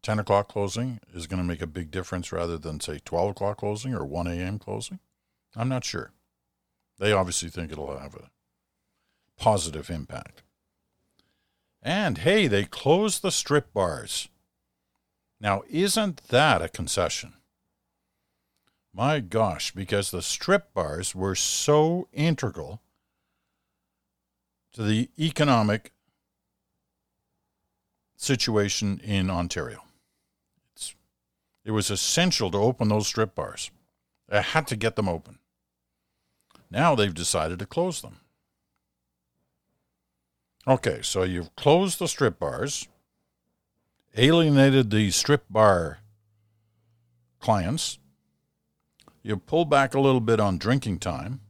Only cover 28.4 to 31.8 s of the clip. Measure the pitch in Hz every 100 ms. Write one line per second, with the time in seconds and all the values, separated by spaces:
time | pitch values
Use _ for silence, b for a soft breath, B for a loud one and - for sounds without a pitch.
28.4 | - 107 101 - 104 98 104 98 92 87
29.4 | 87 - 120 104 - _ _ _ _ _
30.4 | _ _ _ _ - - _ _ _ _
31.4 | _ _ 107 107